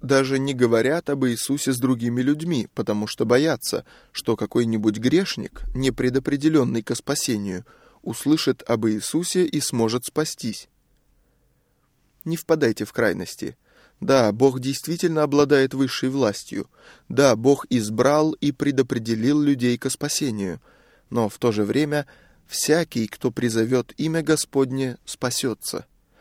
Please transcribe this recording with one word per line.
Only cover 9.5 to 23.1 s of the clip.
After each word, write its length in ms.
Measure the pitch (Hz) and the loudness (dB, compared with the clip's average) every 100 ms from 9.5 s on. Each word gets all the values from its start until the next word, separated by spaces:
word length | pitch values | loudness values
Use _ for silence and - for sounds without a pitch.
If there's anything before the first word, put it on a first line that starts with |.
| 151 | 0
сможет 440 | 135 123 113 120 | -2 0 0 0
спастись. 640 | - - 156 - 123 104 - _ _ _ _ _ _ _ _ _ _ _ _ _ _ _ | -4 -4 -4 -4 -8 -8 -14 _ _ _ _ _ _ _ _ _ _ _ _ _ _ _
Не 120 | - 165 | -8 -6
впадайте 480 | - 160 131 107 | 0 2 2 0
в 80 | 104 | -4
крайности. 640 | - 113 95 110 - - - _ _ _ _ | 0 0 0 -6 -10 -12 -12 _ _ _ _
Да, 300 | - 135 113 | 2 4 4
Бог 300 | 104 135 131 | 4 2 2
действительно 640 | 127 135 - 165 180 156 | -4 -6 -6 -2 0 0
обладает 500 | 151 143 139 143 135 | 2 4 4 4 4
высшей 340 | 135 135 - 131 | 0 -2 -2 -4
властью. 640 | 135 120 98 - 101 - _ - - - | 0 0 0 -6 -10 -10 _ -20 -20 -4
Да, 260 | 120 139 | 2 4
Бог 320 | 110 123 139 - | 4 4 2 2
избрал 640 | 123 107 110 127 151 156 | -2 0 2 2 4 2
и 220 | - 143 | 0 -4
предопределил 880 | 131 143 131 131 123 113 113 120 151 | -2 0 0 0 -2 -2 0 2 2
людей 360 | 143 135 123 120 | 2 2 0 0
ко 140 | 131 | -2
спасению. 680 | - 143 - 147 107 98 85 - _ _ _ _ | -4 -4 -4 -4 -4 -4 -6 -14 _ _ _ _
Но 180 | 120 107 | -2 -2
в 100 | - | 0
то 120 | 123 | -2
же 140 | 104 | 0
время 420 | 101 123 151 147 143 - _ _ _ | 0 0 0 -2 -6 -12 _ _ _
всякий, 600 | - - 156 165 123 | -6 2 2 2 -4
кто 240 | 110 | -4